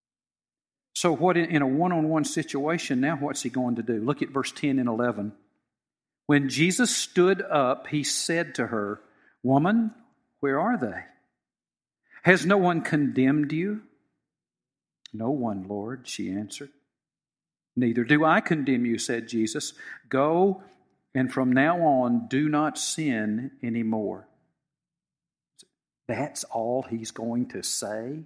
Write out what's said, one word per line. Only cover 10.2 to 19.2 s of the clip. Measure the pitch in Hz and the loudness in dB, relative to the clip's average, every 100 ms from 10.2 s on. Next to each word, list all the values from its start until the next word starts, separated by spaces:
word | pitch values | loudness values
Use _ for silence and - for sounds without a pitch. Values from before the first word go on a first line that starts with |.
| _ _ | _ _
where | 143 139 | -2 0
are | 202 233 | 0 -2
they? | 113 92 - _ _ _ _ _ _ _ _ _ _ - | -4 -6 -14 _ _ _ _ _ _ _ _ _ _ 0
Has | 175 185 | 4 4
no | 170 202 | 4 4
one | 180 165 | 4 0
condemned | - 156 135 127 131 151 147 | 0 0 2 2 4 2 0
you?" | 160 196 214 - _ _ _ _ _ _ _ _ _ _ _ - | -2 -4 -6 -12 _ _ _ _ _ _ _ _ _ _ _ -16
"No | 110 113 | -6 -4
one, | 147 117 98 95 | -2 -4 -6 -8
Lord," | 104 107 131 - | -8 -8 -12 -12
she | - 95 | -8 -6
answered. | 98 107 - 139 _ _ _ _ _ _ _ _ _ _ 123 | -6 -8 -12 -18 _ _ _ _ _ _ _ _ _ _ 0
"Neither | 123 113 | 0 2
do | 117 147 | 2 4
I | 156 185 | 4 2
condemn | - 160 135 123 120 | 2 -2 0 0 0
you," | 113 | -2
said | - 117 | -2 -4